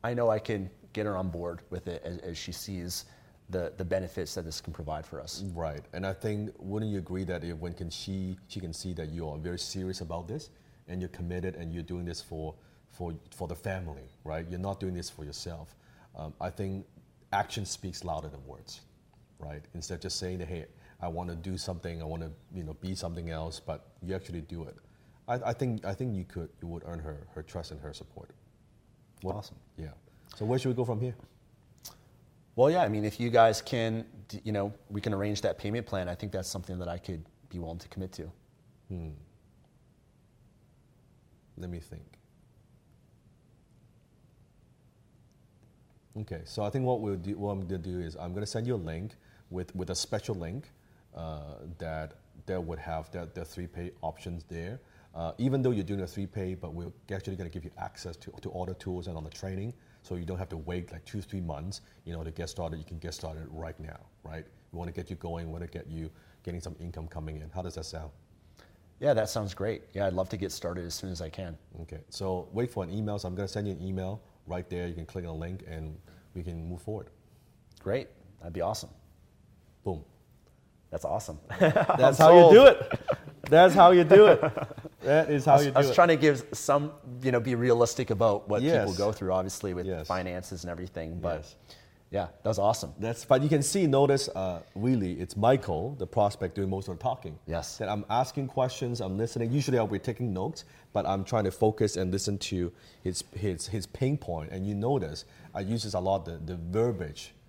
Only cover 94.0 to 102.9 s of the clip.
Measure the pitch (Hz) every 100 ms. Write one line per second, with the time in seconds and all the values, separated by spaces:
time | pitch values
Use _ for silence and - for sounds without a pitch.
94 | 139 139 - 95 95 85 - - 117 127
95 | 92 87 90 101 110 135 - 80 107 143
96 | 92 - 101 - 92 101 98 95 98 85
97 | 127 120 - 76 - 82 - - 101 104
98 | - 117 135 - 131 - 127 - 123 120
99 | 95 95 113 - 117 139 131 127 107 98
100 | - 110 120 92 107 - - - - -
101 | 90 98 95 113 98 - 110 107 107 85
102 | 92 95 - 101 - 95 87 - -